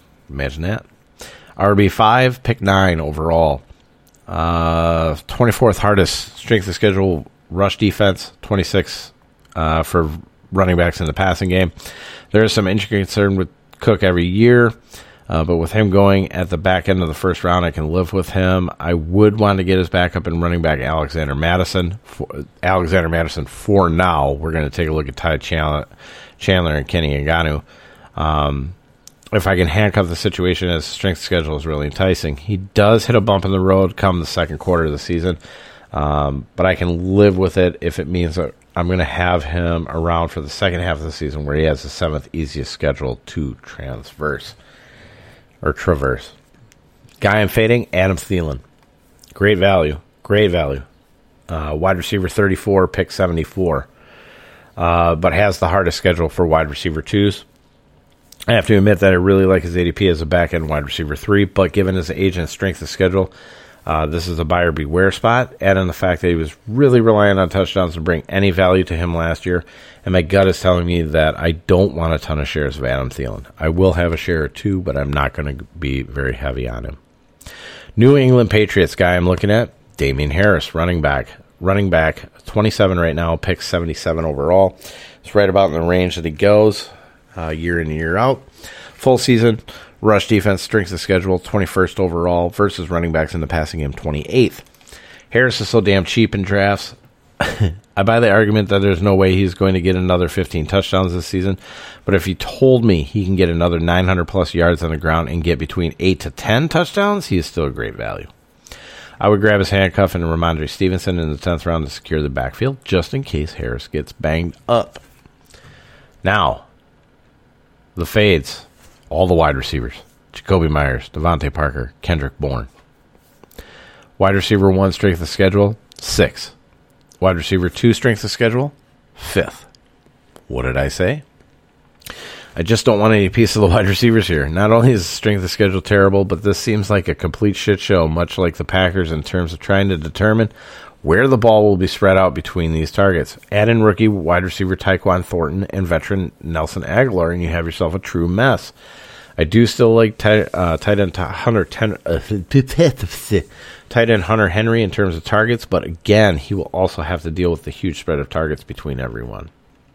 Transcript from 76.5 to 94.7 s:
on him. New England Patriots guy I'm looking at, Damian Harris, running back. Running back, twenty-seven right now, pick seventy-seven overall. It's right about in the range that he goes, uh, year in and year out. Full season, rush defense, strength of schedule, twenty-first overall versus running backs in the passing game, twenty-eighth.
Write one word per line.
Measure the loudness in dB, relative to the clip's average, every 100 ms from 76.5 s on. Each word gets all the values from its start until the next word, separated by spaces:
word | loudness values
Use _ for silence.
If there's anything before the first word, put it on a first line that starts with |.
| -6 -8
on | -8
him. | -12 -14 _ _ _ _ -20 -20 -20 -20 -8 2
New | 6 6
England | 6 4 4
Patriots | 2 2 2 0
guy | 2 0 2
I'm | 0
looking | 0 0
at, | 0 -2 _ _ -4
Damian | -2 -2 -2
Harris, | 2 2 2 0 -4
running | -2 0
back. | 0 -2 -6 -14 _ -6
Running | -2 0 2
back, | 2 2 -2 -10 _ -6
twenty-seven | -2 0 2 2 2
right | 0 0
now, | -2 -2
pick | -2 -6
seventy-seven | -4 -4 -4 -4 -4 -2
overall. | -2 -2 2 4 4 0 -16 -20 -20 -20
It's | -4
right | 2 4
about | 4 2
in |
the | 2
range | 0 2 0 -2
that | -6
he |
goes, | 0 4 6 4 2 -6 -20 -20 _ _ -10
uh, | -8
year | -6 -4 -4
in | -4
and | -4
year | -2 0
out. | 0 0 -6 -20 -20 -20 -20
Full | -2 2 2
season, | 4 4 4 2 -4 -20 -20 _
rush | 2 2 2
defense, | 2 2 -2
strength | -2 -2 -2
of | -6
schedule, | -2 0 0 -2
twenty-first | -2 -4 -2 0 -2 0
overall | -2 0 0 0 -2
versus | 0 -2 -2 -4
running | -4 -2
backs | -2 -2
in | -4
the | -4
passing | -4 -4 -4
game, | -6
twenty-eighth. | -6 -6 -6 -2 2 0 -2 -18